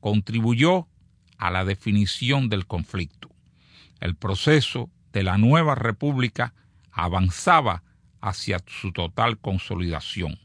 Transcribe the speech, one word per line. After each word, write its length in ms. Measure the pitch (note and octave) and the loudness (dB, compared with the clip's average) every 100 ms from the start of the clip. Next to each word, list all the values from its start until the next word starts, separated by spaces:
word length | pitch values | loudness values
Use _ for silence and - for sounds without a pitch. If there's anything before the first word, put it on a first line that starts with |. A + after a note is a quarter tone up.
contribuyó 880 | G#2+ G#2+ G2 A2+ A2+ A#2+ D#3 F#3 E3+ _ _ _ _ _ | 2 0 0 -2 0 2 4 2 -2 _ _ _ _ _
a 120 | F#2 | -2
la 140 | F2+ | 0
definición 840 | F#2 G2 - G#2 G2 - B2 C#3 B2+ | 0 -2 0 2 2 0 0 0 2
del 180 | G#2 F#2 | -2 -2
conflicto. 640 | G#2+ G#2+ G2 E2 _ - _ _ _ _ - _ _ | -6 -6 -6 -8 _ -20 _ _ _ _ -20 _ _
El 160 | F2 E2+ | -6 -6
proceso 760 | - G2 - D3+ - B2+ - _ _ | -4 -2 4 4 2 -6 -10 _ _
de 100 | G2+ | -2
la 160 | F#2+ F#2+ | 0 4
nueva 360 | A2+ D#3 D#3 | 6 6 4
república 800 | C3 A2+ G#2 D3 C3+ B2 - A#2+ _ _ _ _ | 0 -2 -2 -2 0 -2 -2 -6 _ _ _ _
avanzaba 920 | - E2+ F#2 F#2 - - E3+ A#2+ F2 _ _ _ _ | -4 -2 2 0 0 4 4 4 -4 _ _ _ _
hacia 380 | G#2 F#2+ - F#2 - | -8 -6 -4 -4 -6
su 240 | - G2 | -10 -8
total 480 | F2 E2+ - A#2 A2 | -4 -6 0 0 0
consolidación 1000 | - F#2+ - F2+ F2+ D#2 - - E2 D#2+ | -4 -4 -4 -4 -4 -4 -8 -8 -8 -8